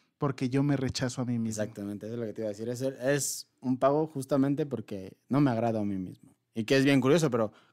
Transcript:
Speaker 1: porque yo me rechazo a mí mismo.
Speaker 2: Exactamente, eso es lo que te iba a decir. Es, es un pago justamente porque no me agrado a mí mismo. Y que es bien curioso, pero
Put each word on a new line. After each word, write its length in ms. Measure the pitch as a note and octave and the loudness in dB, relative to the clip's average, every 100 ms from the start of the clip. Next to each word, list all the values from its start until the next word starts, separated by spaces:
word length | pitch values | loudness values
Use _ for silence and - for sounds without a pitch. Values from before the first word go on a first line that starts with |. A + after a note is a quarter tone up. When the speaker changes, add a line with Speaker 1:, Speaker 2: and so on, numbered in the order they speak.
| _ _ | _ _
Speaker 1:
porque 280 | C#3+ - C3 | -2 0 0
yo 120 | C#3 | 2
me 160 | C#3+ C#3 | 2 2
rechazo 460 | C3 - B2+ B2+ | 0 -2 -4 -2
a 20 | B2 | -2
mí 140 | A#2+ | -2
mismo. 240 | A2+ G#2 | -2 -2
Speaker 2:
Exactamente, 420 | G#2+ G#2+ G2+ G2+ G#2 | -6 -6 -8 -8 -8
eso 80 | |
es 60 | A#2+ | -8
lo 80 | A2 | -6
que 60 | |
te 80 | G#2 | -6
iba 80 | G#2+ | -6
a 40 | |
decir. 160 | G2+ A2+ | -6 -6
Es, 120 | A#2+ | -4
es 640 | C3+ C3+ B2+ C#3+ C#3+ - - _ | -4 -2 0 0 -2 -6 -12 _
un 180 | B2+ B2+ | -4 2
pago 260 | C3+ D3 D#3 | 4 4 0
justamente 640 | C#3 C3 C#3+ C3+ C#3+ D3 | -6 -2 0 2 0 -4
porque 500 | A#2 - G2+ F#2+ - _ | -6 -8 -12 -12 -16 _
no 120 | C3 | 2
me 80 | C#3+ | 2
agrado 300 | A2+ A#2 A2 | 2 0 0
a 40 | |
mí 140 | G2+ F#2+ | -2 -4
mismo. 320 | F2+ - - _ _ | -6 -12 -20 _ _
Y 100 | A#2 G#2+ | -8 2
que 120 | C3+ | 4
es 60 | C3+ | 6
bien 160 | C#3 | 4
curioso, 300 | B2 E3+ D#3 | 6 4 4
pero 200 | A#2 G#2+ - _ | 2 -2 -4 _